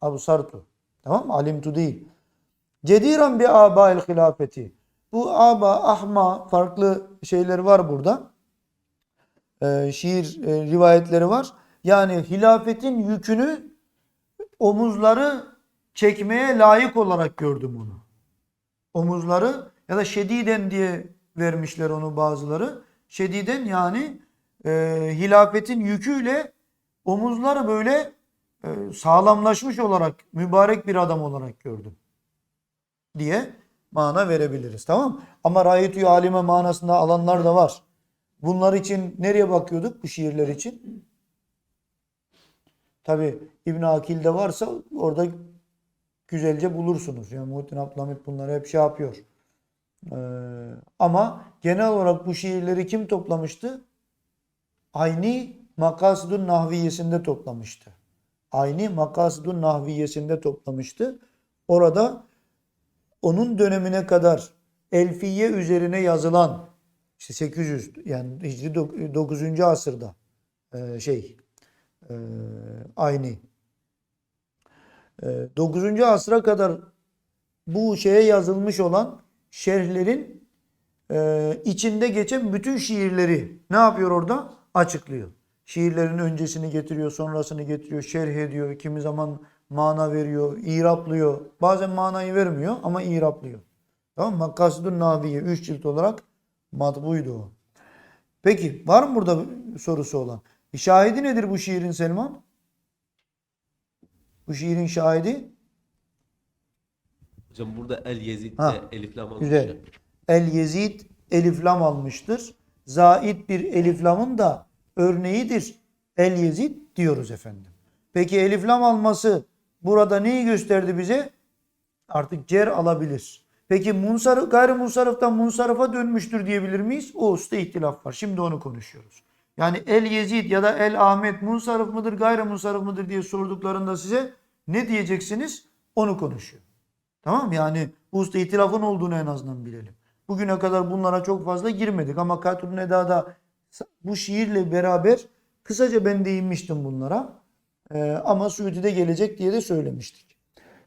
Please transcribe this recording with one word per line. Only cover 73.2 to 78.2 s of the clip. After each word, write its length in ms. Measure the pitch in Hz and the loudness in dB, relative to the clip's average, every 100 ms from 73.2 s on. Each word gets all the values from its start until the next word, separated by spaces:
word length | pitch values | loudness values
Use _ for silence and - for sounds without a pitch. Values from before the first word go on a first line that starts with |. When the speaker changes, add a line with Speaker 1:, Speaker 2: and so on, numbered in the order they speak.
| 127 107 _ _ _ _ _ _ _ _ _ _ _ _ _ _ _ _ _ - | -6 -10 _ _ _ _ _ _ _ _ _ _ _ _ _ _ _ _ _ -12
Speaker 1:
E, 40 | 127 123 127 143 | -8 -8 -6 -2
dokuzuncu 480 | 160 170 202 214 240 | -2 0 -2 2 4
asra 380 | 196 - 226 | 4 4 2
kadar 380 | 220 202 190 165 - _ _ _ _ _ _ _ - | 4 2 2 -2 -10 _ _ _ _ _ _ _ -6
bu 300 | 185 220 202 | -2 0 0
şeye 260 | 196 202 | 4 6